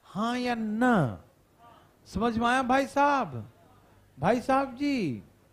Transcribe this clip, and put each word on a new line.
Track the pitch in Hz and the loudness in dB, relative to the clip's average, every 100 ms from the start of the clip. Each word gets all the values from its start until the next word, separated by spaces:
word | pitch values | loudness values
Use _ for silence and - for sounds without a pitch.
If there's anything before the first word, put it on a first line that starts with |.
| - | -12
हाँ | 185 226 247 | -6 -4 -2
या | 247 233 | -4 -4
ना? | 214 214 254 220 127 92 - _ _ _ - - _ _ - | -4 0 4 4 2 -2 -14 _ _ _ -20 -20 _ _ -10
समझ | 180 233 226 | -4 -2 0
में | 233 | 0
आया | 254 | 2
भाई | 247 269 269 | 2 0 0
साहब? | 277 285 285 196 123 104 - _ _ _ _ _ - | 2 2 2 -2 -8 -14 -18 _ _ _ _ _ -2
भाई | 160 247 | 0 2
साहब | - 262 277 247 | 2 0 0 -4
जी, | 285 269 170 110 - _ _ | -2 0 -2 -4 -10 _ _